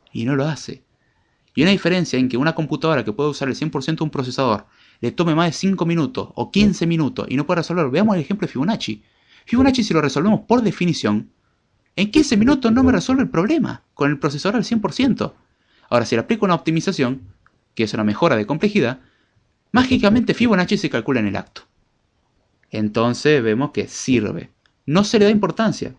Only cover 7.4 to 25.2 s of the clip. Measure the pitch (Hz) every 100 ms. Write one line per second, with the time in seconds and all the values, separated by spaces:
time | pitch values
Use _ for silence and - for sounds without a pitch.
7.4 | 151 170 156 175 139 143 220 185 139 208
8.4 | 165 120 160 226 - 104 _ _ _ _
9.4 | - 240 269 254 - 160 147 143 196 214
10.4 | - 240 208 - 175 - 110 104 - _
11.4 | _ _ _ _ _ - 208 302 285 208
12.4 | 233 294 226 233 262 202 254 262 254 165
13.4 | 208 320 143 120 _ - 143 147 156 147
14.4 | 190 233 - 226 208 - 262 - - -
15.4 | _ _ _ _ - 120 110 117 - 226
16.4 | 202 165 - 160 190 165 123 135 - -
17.4 | _ _ _ - 110 113 107 104 165 113
18.4 | 104 156 208 208 120 131 _ _ _ _
19.4 | _ _ _ 240 254 247 202 233 214 -
20.4 | 240 190 175 196 156 120 113 127 104 98
21.4 | - - - _ _ _ _ _ _ _
22.4 | _ _ _ 107 107 110 117 120 147 147
23.4 | 113 107 143 - - - - 120 101 -
24.4 | - _ _ _ - 170 208 220